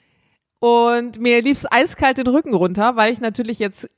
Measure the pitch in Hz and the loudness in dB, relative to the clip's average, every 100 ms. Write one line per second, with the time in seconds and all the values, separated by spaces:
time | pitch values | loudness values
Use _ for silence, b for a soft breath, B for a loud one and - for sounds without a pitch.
0 | _ _ _ _ _ _ 240 233 233 240 | _ _ _ _ _ _ 0 2 2 0
1 | 240 220 240 240 240 277 - 233 311 - | -4 -4 0 2 2 -2 0 0 0 0
2 | 277 262 247 262 320 202 180 185 214 240 | 0 0 0 0 0 0 0 0 0 2
3 | 220 233 226 208 226 233 208 - - | 0 0 -6 -6 -6 -6 -6 -8 -18